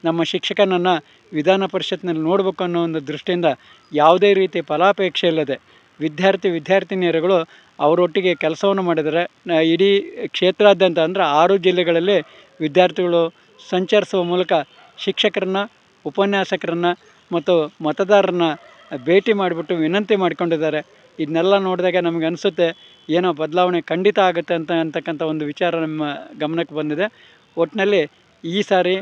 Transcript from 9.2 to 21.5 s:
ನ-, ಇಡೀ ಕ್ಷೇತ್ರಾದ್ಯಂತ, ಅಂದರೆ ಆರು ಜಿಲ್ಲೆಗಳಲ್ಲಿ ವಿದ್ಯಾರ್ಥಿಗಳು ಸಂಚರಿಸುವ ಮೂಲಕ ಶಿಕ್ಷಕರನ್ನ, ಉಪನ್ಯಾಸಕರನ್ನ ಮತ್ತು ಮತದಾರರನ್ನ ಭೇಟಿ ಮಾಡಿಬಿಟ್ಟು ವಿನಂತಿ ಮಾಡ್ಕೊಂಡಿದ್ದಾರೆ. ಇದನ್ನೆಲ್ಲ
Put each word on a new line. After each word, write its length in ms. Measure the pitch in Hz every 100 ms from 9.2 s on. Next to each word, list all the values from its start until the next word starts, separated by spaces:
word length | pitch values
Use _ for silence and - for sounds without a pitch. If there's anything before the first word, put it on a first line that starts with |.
| 175 _ -
ನ-, 40 |
ಇಡೀ 500 | 165 165 165 196 196 202 - -
ಕ್ಷೇತ್ರಾದ್ಯಂತ, 720 | - 175 190 208 196 185 170
ಅಂದರೆ 240 | 160 190
ಆರು 340 | 165 143 175 196
ಜಿಲ್ಲೆಗಳಲ್ಲಿ 640 | 175 180 170 165 180 196 - - - _
ವಿದ್ಯಾರ್ಥಿಗಳು 760 | 156 147 180 160 180 170 165 _ _ _ -
ಸಂಚರಿಸುವ 520 | 185 185 208 185 196
ಮೂಲಕ 300 | 175 180 175 175 139 _ - -
ಶಿಕ್ಷಕರನ್ನ, 580 | - 190 214 202 185 190 202 _ _ _
ಉಪನ್ಯಾಸಕರನ್ನ 840 | 156 143 196 202 185 - - 170 175 175 _ _ _
ಮತ್ತು 400 | 170 156 175 151 _
ಮತದಾರರನ್ನ 600 | 156 151 190 202 190 180 165 143 - - - 143
ಭೇಟಿ 280 | 127 185 202
ಮಾಡಿಬಿಟ್ಟು 420 | 208 190 165 160
ವಿನಂತಿ 420 | 175 156 185 208 208
ಮಾಡ್ಕೊಂಡಿದ್ದಾರೆ. 680 | 180 160 175 160 156 151 147 _ _ -
ಇದನ್ನೆಲ್ಲ 400 | 156 165 180